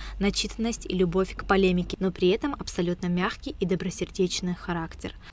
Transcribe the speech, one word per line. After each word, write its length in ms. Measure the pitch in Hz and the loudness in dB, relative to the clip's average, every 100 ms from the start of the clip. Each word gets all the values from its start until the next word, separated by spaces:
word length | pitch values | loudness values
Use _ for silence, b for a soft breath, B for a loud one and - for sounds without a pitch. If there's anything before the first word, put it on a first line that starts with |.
| B B | B B
начитанность 640 | 202 190 - - 226 220 | 0 2 -2 -2 -2 -2
и 100 | - | -2
любовь 400 | 185 185 185 190 | 2 4 4 0
к 120 | - - | -2 2
полемике, 500 | 196 190 180 175 - | 6 6 4 0 0
но 120 | 185 | -2
при 160 | 180 180 | 2 2
этом 240 | 214 285 | 4 0
абсолютно 540 | 277 - - 175 175 180 | -4 -2 0 0 0 0
мягкий 500 | 175 196 - - - | 0 0 -4 -8 -4
и 60 | |
добросердечный 880 | 185 180 180 - 175 - 180 - 180 | 0 0 -2 -4 -4 0 0 0 -2
характер. 600 | 175 - 170 165 - 185 - B | -4 -4 -4 -4 -8 -10 -10 B